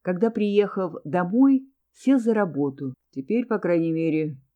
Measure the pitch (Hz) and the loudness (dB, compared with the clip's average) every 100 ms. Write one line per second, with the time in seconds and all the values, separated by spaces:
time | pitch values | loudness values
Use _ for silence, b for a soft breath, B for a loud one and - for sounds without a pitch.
0 | 180 180 226 226 208 202 202 202 180 156 | -6 0 0 0 0 2 0 -2 -6 -6
1 | 147 180 180 226 277 262 - _ _ _ | -4 -2 0 4 4 4 -2 _ _ _
2 | 254 269 226 220 196 139 143 139 135 127 | 2 2 2 0 0 0 -4 -4 -10 -12
3 | _ 135 131 226 233 208 185 170 165 160 | _ -14 -4 -4 -2 -2 0 0 0 0
4 | 165 156 156 135 _ | 0 -2 -2 -8 _